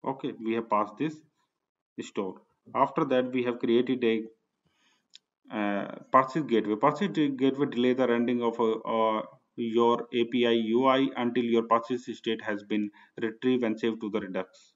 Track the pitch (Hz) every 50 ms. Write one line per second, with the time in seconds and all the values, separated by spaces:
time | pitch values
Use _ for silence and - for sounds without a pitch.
0 | - 131 135 135 - 135 113 113 113 110 113 117 113 - 107 104 107 101 - -
1 | 139 160 156 - _ _ _ _ _ _ _ _ _ _ _ _ _ _ _ -
2 | 117 - _ - 101 92 87 - _ _ _ _ _ - - 120 135 135 - -
3 | 165 135 131 127 127 127 127 131 120 123 117 117 - 120 117 120 120 123 131 123
4 | 123 113 113 110 110 110 _ _ _ _ _ _ _ _ _ _ _ _ _ _
5 | _ _ _ - _ _ _ _ _ - - 110 104 104 101 101 - - - -
6 | - _ - 131 131 - - 165 147 127 117 107 - 101 107 - - 147 147 -
7 | 208 190 147 165 151 139 135 123 127 135 131 135 147 135 - 120 123 127 123 127
8 | 131 117 120 120 120 117 123 120 120 117 113 117 120 110 110 110 - 120 113 113
9 | 110 110 110 110 107 - - _ _ _ _ - 120 117 110 117 117 117 120 117
10 | - - - 123 117 117 123 123 120 117 117 117 113 110 113 120 131 135 131 135
11 | 139 135 - - 123 120 120 123 117 117 113 113 113 113 113 117 117 - 127 120
12 | 123 - 113 - - 117 113 110 110 110 104 101 104 101 110 107 104 104 _ -
13 | - _ _ - 117 113 110 - - 127 127 123 120 110 110 110 - 117 113 113
14 | 113 104 98 110 101 95 92 95 92 _ _ - _ _ _